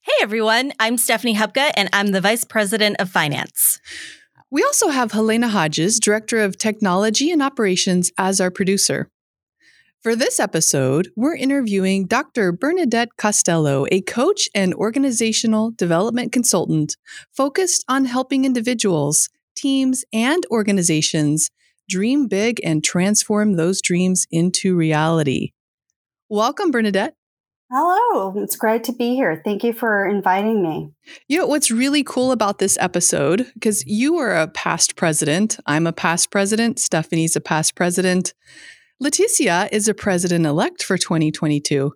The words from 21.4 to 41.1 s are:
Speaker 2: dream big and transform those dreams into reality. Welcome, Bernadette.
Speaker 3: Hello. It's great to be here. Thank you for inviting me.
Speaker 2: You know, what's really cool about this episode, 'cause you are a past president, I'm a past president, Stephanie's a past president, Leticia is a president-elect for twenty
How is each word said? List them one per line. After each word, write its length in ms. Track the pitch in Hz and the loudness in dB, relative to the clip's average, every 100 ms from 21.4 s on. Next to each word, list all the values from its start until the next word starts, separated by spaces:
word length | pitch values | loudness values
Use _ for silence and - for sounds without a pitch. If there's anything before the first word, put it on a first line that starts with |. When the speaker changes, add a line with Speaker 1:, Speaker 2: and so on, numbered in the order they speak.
| - _ _ _ - | -2 _ _ _ -8
Speaker 2:
dream 380 | 185 220 285 240 | -2 0 0 0
big 340 | 190 220 233 | 0 -2 -2
and 200 | 165 156 | -2 -2
transform 720 | - 180 185 214 - 208 214 | 0 0 0 0 0 0 2
those 260 | 175 165 190 | 2 0 0
dreams 460 | - 175 185 185 - | -2 0 2 0 -2
into 460 | 165 180 - 190 | 0 0 0 0
reality. 760 | 175 160 151 160 165 147 - - _ _ _ _ _ _ _ _ | 2 2 2 2 2 0 -2 -4 _ _ _ _ _ _ _ _
Welcome, 400 | 208 233 302 381 | 0 0 0 0
Bernadette. 460 | 247 220 190 254 _ _ _ _ _ _ | 2 0 0 -2 _ _ _ _ _ _
Speaker 3:
Hello. 600 | 254 339 370 480 311 - 196 | 0 2 2 2 0 -2 -4
It's 180 | 202 | -6
great 280 | - 220 226 | -2 0 0
to 100 | 226 | -2
be 220 | 247 240 | -4 -2
here. 260 | 254 214 156 | 0 0 -2
Thank 200 | 220 202 | -4 -2
you 100 | 233 | -2
for 340 | 226 233 202 196 | -2 0 0 0
inviting 540 | 202 185 190 214 220 | 0 2 0 0 0
me. 300 | 170 147 151 _ - - - | 0 -4 -10 _ -20 -20 -2
Speaker 2:
You 120 | 302 | 0
know, 80 | 294 | 2
what's 240 | 294 - | 0 0
really 320 | 226 269 294 | 0 2 0
cool 280 | 262 262 254 | 0 -2 0
about 280 | 247 208 202 | 0 -2 0
this 180 | 190 - | 0 0
episode, 720 | 180 180 - 165 139 190 247 220 | 0 0 0 2 2 0 -2 -2
'cause 240 | 220 208 131 | -2 -2 -2
you 300 | 208 277 339 | 0 2 0
are 180 | 247 | 0
a 120 | 170 156 | 0 -2
past 480 | - - 170 - - | -4 -4 0 -2 0
president, 600 | 170 151 151 160 214 - | 0 2 0 0 0 -2
I'm 220 | - 151 165 | -2 0 0
a 40 | |
past 380 | 165 170 165 - | 0 -2 0 0
president, 480 | 202 196 220 233 - | 0 0 0 0 -2
Stephanie's 580 | - 165 156 165 160 | -2 -2 0 -2 0
a 60 | 170 | -2
past 320 | - 156 156 | -2 -2 -2
president, 640 | - 180 180 185 185 180 _ _ - - - _ _ | -2 -2 0 0 0 -2 _ _ -20 -20 -20 _ _
Leticia 680 | 277 - 440 - 247 170 208 | -2 2 2 2 2 2 0
is 160 | 214 214 | 0 -2
a 80 | |
president-elect 880 | 208 208 180 180 170 156 147 285 - | -2 0 0 2 2 2 2 0 -4
for 120 | - | -4
twenty 360 | 185 - | -2 0